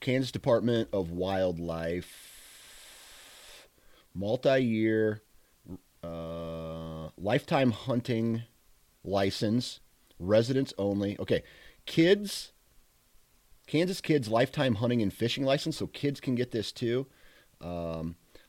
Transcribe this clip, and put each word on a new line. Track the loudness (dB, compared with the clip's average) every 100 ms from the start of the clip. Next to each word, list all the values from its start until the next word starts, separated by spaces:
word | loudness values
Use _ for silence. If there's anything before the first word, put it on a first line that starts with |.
Kansas | -2 0 -2
Department | -4 2 2 4 0 0
of | -2 -2
Wildlife, | -2 -2 2 0 0 -4 -4 -4 -4 -6 -18 -20 -20 -20 -20 -20 -20 -20 -20 -20 -20 -20 -20 -20 -20 -20 _ -20 -20 _
multi-year, | -6 -2 2 4 4 4 2 2 4 2 0 _ -20 _ _ -16 -16 _ _
uh, | -10 -8 -8 -8 -8 -8 -8 -10 -10 -10 -12 -6
lifetime | 0 0 2 2 2
hunting | 0 -2 -2 0 0 0 -2 -6 _ _ _ _ _
license, | -2 2 2 0 0 0 -2 -12 -20 _ _ -8
residents | 4 4 4 0 -2 -2
only. | -2 0 -2 -4
Okay, | 0 0 -2 -20 -20 -18 -4
kids, | 2 4 4 0 -8 -12 _ _ -20 _ _ _ -20 _ _ _ -20 -2
Kansas | 0 0 -2
kids | 2 2 4
lifetime | 2 2 2 0 2
hunting | 2 2
and | 0
fishing | 0 -2 0
license, | 0 0 0 -4
so | -6
kids | -2 -4 -2
can | -2
get | -2 0
this | -2 -4
too. | -4 -2 -2 -4 _ -20 -20 _ _
Um, | -8 -6 -6 -6 -8 -10 _ -20